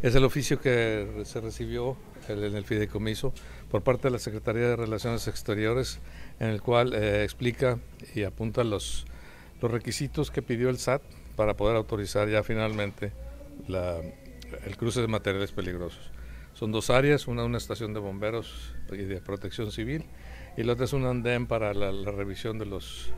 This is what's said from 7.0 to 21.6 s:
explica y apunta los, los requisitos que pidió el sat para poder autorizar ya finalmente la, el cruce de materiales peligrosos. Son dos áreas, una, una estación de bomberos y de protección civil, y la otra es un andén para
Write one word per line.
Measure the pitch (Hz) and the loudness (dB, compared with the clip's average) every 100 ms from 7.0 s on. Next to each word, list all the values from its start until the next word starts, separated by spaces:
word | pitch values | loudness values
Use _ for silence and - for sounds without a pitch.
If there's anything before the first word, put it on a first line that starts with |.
| 107 104 | 4 4
explica | 104 - 120 117 131 120 - - - | 2 0 -2 2 2 2 -4 -16 -8
y | - | -2
apunta | 98 - 113 107 | -2 -2 -2 2
los, | 117 98 - - - - - - - - | 2 0 0 -4 -4 -12 -14 -18 -18 -2
los | 120 | 0
requisitos | 117 117 - 139 - 139 | 0 -2 -4 -2 0 -2
que | - | -2
pidió | - 117 127 | -2 2 2
el | 123 | 2
sat | - 135 - - - - | 0 0 -2 -18 -10 2
para | 107 101 | 2 4
poder | 104 113 | 4 4
autorizar | 107 107 98 104 107 | 2 -2 0 2 4
ya | 107 | 4
finalmente | 104 110 107 107 101 - 101 - - - - - - | 2 2 2 0 -2 -2 -6 -6 -12 -12 -14 -12 -4
la, | 92 90 85 82 - - - - - 98 | -2 0 -2 -6 -12 -16 -16 -12 -10 -10
el | 92 | -4
cruce | 117 113 | -2 0
de | 117 | 0
materiales | 107 104 98 101 | 0 0 0 -2
peligrosos. | - 90 90 87 - - - - - - | -2 -4 -4 -6 -8 -12 -12 -12 -14 -14
Son | - 110 | -6 -2
dos | 110 - | 0 6
áreas, | 127 143 147 - | 6 8 4 2
una, | 120 | -2
una | 117 117 | 0 -2
estación | - 107 110 107 | -2 -4 -4 -4
de | |
bomberos | 101 98 107 113 107 - - - - | -6 -4 -2 -2 -6 -10 -8 -6 -6
y | 98 98 | -6 -4
de | 92 | -6
protección | - 101 95 - 107 | -4 -6 -6 -4 -4
civil, | - 120 156 - - - - - - | -4 -4 -4 -6 -14 -14 -12 -10 -2
y | |
la | 113 | 0
otra | 120 127 | 2 2
es | |
un | 139 127 | 2 2
andén | 123 120 120 120 | 2 2 0 2
para | 113 | 0